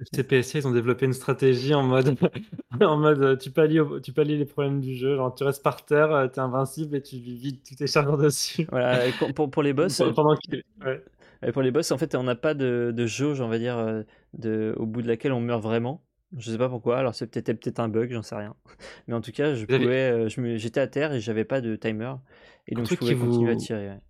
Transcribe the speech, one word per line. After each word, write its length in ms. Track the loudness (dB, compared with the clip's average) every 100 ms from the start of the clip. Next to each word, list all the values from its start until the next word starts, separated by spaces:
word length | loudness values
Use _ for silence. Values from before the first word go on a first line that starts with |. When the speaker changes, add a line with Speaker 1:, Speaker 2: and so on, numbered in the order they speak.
Speaker 1:
F 60 | -8
C 120 | -4
P 140 | 2 2
S 120 | 2
C, 80 | -2
ils 80 | 2
ont 60 |
développé 340 | 2 2 2 2
une 60 |
stratégie 640 | 0 -2 2 4 4 2
en 100 | 2
mode, 320 | 4 4 4 4
<laughs> 640 | 0 0 -14 -16 -8 2
en 160 | 4 6
mode, 260 | 4 6
euh, 140 | 4 2
tu 160 | 0
pallies 260 | 2 4 4
au, 220 | 2 -4
tu 120 | -6
pallies 240 | 0 0 0
les 100 | -2
problèmes 340 | -2 -2 -2
du 160 | -4 -2
jeu, 180 | -2
genre 180 | 0 -2
tu 120 | 0
restes 180 | -2 0
par 240 | -2 -2 0
terre, 240 | 4 4
euh, 160 | 4 0
t'es 140 | -2
invincible 560 | -2 -2 -2 -4 -6 -6
et 60 |
tu 160 | -8 -14
lui 180 | -12 -10
vides 260 | -10 -10
tous 140 | -14 -6
tes 100 | 0
chargeurs 320 | 2 2 4
dessus. 480 | 4 2 -4 -4 -2
Speaker 2:
Voilà, 340 | 0 2 2 2
et 60 |
quand, 200 | 0 -2
pour, 160 | 0 -2
pour 140 | 0
les 100 | 0
boss, 300 | 2 0 2 2 4
Speaker 1:
Pendant 160 | 4
Speaker 2:
euh, 40 | 4
Speaker 1:
qu'il, 220 | 0 -10 -10 -10
ouais. 200 | -6 -6 -10 _ -20 -8 -4
Speaker 2:
et 60 |
pour 100 | 0
les 80 | 2
boss, 220 | 2 0
en 60 | -2
fait, 180 | 0 -2
on 80 |
n'a 100 | 0
pas 200 | 0 -2
de, 380 | 0 0 2 0
de 140 | 0 -2
jauge, 340 | 0 -2 0
on 80 | -2
va 120 | -2
dire, 180 | -2 -2
euh, 240 | -2 -4 -8 _ _
de, 400 | -8 -4 -2 -2 -2
au 100 | -4
bout 160 | -4
de 40 | -2
laquelle 260 | 0 0
on 80 | 0
meurt 220 | 0 -2
vraiment. 400 | 0 -2 -2 -8 _ _ _ -12
Je 140 | -6
sais 80 | -2
pas 100 | -2
pourquoi, 300 | -2 -2 0
alors 160 | 0
c'est 160 | -4 -6
peut-être, 220 | -6 -4 -4
peut-être 180 | -4 -4
un 100 | -2
bug, 220 | 0 -2
j'en 120 | -4
sais 120 | -8
rien. 220 | -10 -12 -16 -20
<laughs> 400 | -20 -20 -16 -6
Mais 80 |
en 60 | -6
tout 100 | -6
cas, 240 | -2 0
je 120 | 0 0
Speaker 1:
Vous 60 |
avez 120 | 2
Speaker 2:
pouvais, 260 | 4 2 2
euh, 180 | 2 0
je 120 | -2
me, 160 | -4 -4
j'étais 240 | -2 -2
à 80 | -2
terre 240 | -2 -2
et 80 | -2
j'avais 240 | -2 -2
pas 160 | 0 -2
de 160 | -2 -4
timer, 380 | -4 -4 -6 -10 -16 _ -20 _ -8
et 80 |
Speaker 1:
Un 40 | -4
Speaker 2:
donc 80 | -2
je 20 |
Speaker 1:
truc 100 | 0
Speaker 2:
pouvais 160 | 0
Speaker 1:
qui 60 | 2
Speaker 2:
continuer 300 | 2 4 2
à 40 |
Speaker 1:
vous 60 | 0
Speaker 2:
tirer, 280 | -2 -6 -8
ouais. 120 | -12